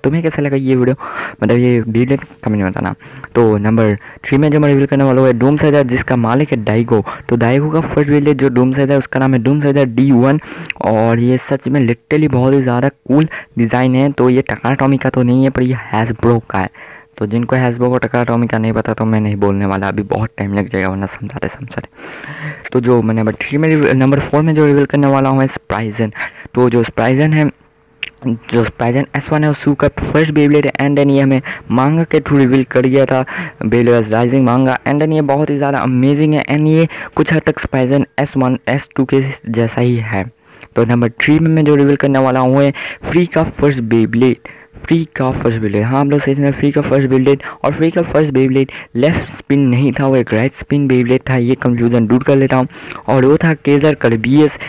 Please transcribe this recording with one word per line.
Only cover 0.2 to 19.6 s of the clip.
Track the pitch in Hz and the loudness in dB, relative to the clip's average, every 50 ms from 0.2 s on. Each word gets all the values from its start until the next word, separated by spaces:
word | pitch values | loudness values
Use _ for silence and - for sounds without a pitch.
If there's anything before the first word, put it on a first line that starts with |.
| 165 | -2
कैसा | 160 - - | -2 -2 -2
लगा | 147 143 139 | -2 -2 -2
ये | 135 135 131 131 | -2 0 0 2
video, | 127 123 123 135 - - - - - - - - - 113 | 2 2 0 0 -2 -6 -12 -12 -12 -12 -12 -8 -4 0
मतलब | 107 117 | 0 2
ये | 120 123 123 123 117 | 2 2 2 2 2
Beyblade, | 110 117 110 113 127 131 139 135 - - - - - | 0 0 0 0 0 0 0 -2 -4 -8 -16 -8 -6
comment | 107 107 104 95 | -4 -2 -2 -2
में | 92 | -2
बताना। | 92 - - 92 104 - - - - - - - - | -4 -4 -6 -6 -8 -10 -14 -20 -20 -20 -16 -4 0
तो | 120 117 110 107 | 2 2 2 2
number | 104 101 107 113 113 113 107 101 101 - - - - - | 2 0 0 2 2 2 2 0 -2 -6 -14 -20 -18 -6
three | - 135 | -2 0
में | 139 151 151 | 2 2 2
जो | 143 151 | 2 2
मैं | 147 147 | 2 2
reveal | 139 139 139 | 2 2 2
करने | 135 147 135 139 | 0 0 2 2
वाला | 135 127 131 | 2 4 4
हूँ | 131 | 4
है | 131 123 113 | 4 2 2
डूम | 123 135 151 | 2 2 2
साइजर, | 147 - 151 143 147 139 | 2 2 2 2 2 2
जिसका | 120 123 120 - - 131 | 0 -2 -2 -2 -2 0
मालिक | 120 113 110 120 135 151 - | 0 0 0 0 0 0 0
है | 135 117 104 | -2 -2 -2
Daigo। | 104 107 113 120 113 120 107 101 - - - - - | 0 0 0 0 2 0 0 0 -2 -8 -12 -6 -2
तो | 123 | -2
Daigo | 117 117 117 127 139 147 156 | 0 2 2 2 0 0 0
का | 156 165 | -2 -2
first | 151 143 - 151 147 143 | -2 -2 -2 -2 0 2
Beyblade | 147 147 143 151 147 127 | 2 2 2 2 2 2
जो | 131 139 | 0 0
डूम | 123 123 127 131 131 | 2 2 2 2 2
साइजर, | 139 139 135 143 | 0 0 0 0
उसका | 139 131 - - 131 | 0 -2 -2 -2 -2
नाम | 135 135 131 | 0 2 2
है | 123 110 | 2 2
डूम | 135 143 151 | 0 0 2
साइजर | 147 143 139 143 139 | 0 0 2 2 0
डी | 123 113 123 135 139 | 0 0 2 2 4
वन | 131 117 123 131 143 156 - - - - 165 - - - - | 4 4 4 4 2 0 -2 -8 -16 -16 -14 -14 -8 -4 -2
और | 98 110 107 113 113 117 117 | 0 2 2 2 2 2 2
ये | 120 123 127 127 - - | 2 2 0 0 -2 -4
सच | 139 135 - | -6 -4 -2
में | 123 135 143 | -2 0 0
literally | 127 113 117 - _ - 151 151 156 151 | 0 0 -2 -4 _ -2 0 0 2 2
बहुत | 135 123 127 131 139 | 2 2 2 2 2
ही | 139 | 2
ज़्यादा | 131 127 120 123 127 139 | 2 0 0 0 0 -2
कूल | - _ - - 127 151 160 156 - - - - - | -4 _ -4 0 2 2 2 0 -4 -10 -18 -8 -4
design | 120 117 113 123 123 127 131 127 | -2 -2 0 0 0 0 2 2
है। | 127 139 143 | 2 0 0
तो | 139 - 127 127 | 0 0 2 2
ये | 123 131 | 2 2
Takara | 131 - 104 - - 117 135 | 0 -2 -4 -4 -4 -2 -2
टॉमी | - 135 135 139 | 0 0 0 0
का | 131 - 131 | 0 -2 -2
तो | - 127 123 | 0 0 0
नहीं | 120 123 131 135 | 2 2 2 2
है, | 135 | 2
पर | 131 127 127 | 0 0 -2
ये | 127 131 117 - - - | -2 -2 -4 -6 -6 -4
Hasbro | 110 113 117 110 - - 117 120 113 - - | -2 -2 -2 -4 0 0 2 2 0 -2 -4
का | - 95 | -6 -6
है। | 92 95 - - - - - - - _ _ | -6 -6 -8 -14 -20 -20 -20 -20 -20 _ _
तो | - 107 | -8 -6
जिनको | 104 110 117 120 113 131 | -4 -2 -4 -2 -2 -2
Hasbro | 127 127 123 117 120 123 123 | 0 0 0 0 0 0 0
को | 127 | 0
Takara | 123 - 113 - 120 120 | -2 -2 -2 -2 -2 -2
Tomy | 117 117 117 120 | 0 0 0 0
का | 113 - | -2 -2
नहीं | 110 110 113 107 | -2 -2 -2 -2
पता | 113 - - 110 | -2 -2 -4 -4
तो | - 113 | -2 -2
मैं | 110 110 107 | 0 0 0
नहीं | 107 104 104 | 0 -2 -2
बोलने | 101 101 101 98 98 | 0 0 0 0 0